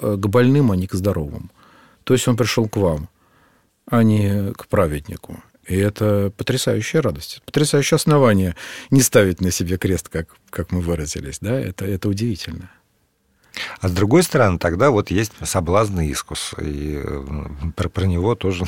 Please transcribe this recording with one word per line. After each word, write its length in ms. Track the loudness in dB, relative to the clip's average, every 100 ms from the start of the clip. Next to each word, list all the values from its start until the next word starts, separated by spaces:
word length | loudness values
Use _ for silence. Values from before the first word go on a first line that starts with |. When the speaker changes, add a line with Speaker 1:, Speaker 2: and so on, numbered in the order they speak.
Speaker 1:
э, 140 | -2 0
к 80 | 2
больным, 420 | 4 6 6 4
а 60 | 2
не 100 | 0
к 60 |
здоровым. 580 | -2 -2 -2 -4 -10 -14 _ _ _ _ _
То 80 | 0
есть 160 | 2 2
он 80 | 0
пришел 320 | 0 0 -2
к 80 | 2
вам, 320 | 0 0 -6 _ _ _ _ _ _ _ -2
а 120 | 4
не 500 | 4 4 2 0 -2
к 140 | -6 -2
праведнику. 720 | 2 2 0 -8 -14 -14 -18 -20 _ -4
И 80 | 0
это 540 | 0 0 0 2 0 -4
потрясающая 640 | -4 -2 0 -2 0 0
радость, 400 | 0 -4 -10 -18 -4
потрясающее 500 | 0 2 2 2 2
основание 580 | 4 4 6 4 2 -4 -12 -12 2
не 100 | 4
ставить 400 | 6 4 4 2
на 100 | -2
себе 280 | -2 -2 -2
крест, 320 | -2 -2 -4
как, 160 | -8 -8 _ _
как 220 | -10 -4
мы 80 | -2
выразились, 560 | -2 -4 -4 -8 -10 -8
да? 180 | -4 -4
Это, 280 | -4 -6 -6
это 220 | -4 -2
удивительно. 580 | -2 -2 -4 -8 -12 -14 _ _ _ _ _ _ _ _ -12 -12 -6
Speaker 2:
А 80 | -4
с 40 |
другой 300 | 0 2 4
стороны, 360 | 4 2 2 2
тогда 320 | 0 2 2
вот 200 | 2 0
есть 220 | -2 -2 -6
соблазн 580 | -4 -2 2 2 2 0
и 80 | -2
искус, 440 | -4 -8 -10 -10 -8
и, 400 | -8 -6 -6 -6
э, 200 | -6 -8 -8 -8 -8 -8 -8
про, 140 | -4 -4
про 160 | -2
него 300 | 0 2 0
тоже 300 | 0 -2 -2